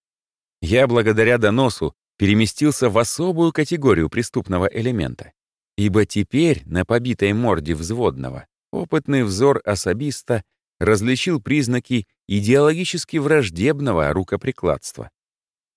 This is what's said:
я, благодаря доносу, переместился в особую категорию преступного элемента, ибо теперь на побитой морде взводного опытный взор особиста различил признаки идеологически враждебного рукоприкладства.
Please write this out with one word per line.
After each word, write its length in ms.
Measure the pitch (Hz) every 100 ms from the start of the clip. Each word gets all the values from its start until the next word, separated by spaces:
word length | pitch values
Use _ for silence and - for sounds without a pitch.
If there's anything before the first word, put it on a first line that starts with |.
| _ _ _ _ _ _
я, 260 | 85 117 131
благодаря 500 | 117 110 107 113 120
доносу, 560 | 107 113 131 - 73 - _ _
переместился 720 | 101 107 110 - 147 - 123
в 80 | 104
особую 540 | 117 - 180 165 170
категорию 580 | 156 147 175 135 82 78
преступного 580 | 113 117 123 - 90 95
элемента, 640 | - 117 117 67 60 - _ _ _ _ -
ибо 300 | 104 98 101
теперь 560 | 104 98 131 165 90 71
на 200 | 87 92
побитой 480 | 117 123 113 98
морде 400 | 107 120 85 73
взводного 720 | 78 82 117 107 65 64 65 - _ _
опытный 520 | - 175 160 135 139
взор 380 | 110 95 139 139 -
особиста 800 | 101 95 101 147 - - 117 - _ _ _
различил 600 | 92 107 113 131 185 151
признаки 680 | - 147 120 123 - 123 - _ -
идеологически 880 | 98 101 135 147 165 180 175 - 147
враждебного 960 | 143 156 104 82 123 143 139 85 73
рукоприкладства. 1000 | 82 92 101 - - 87 71 - - 57 _ _ _ _ _ _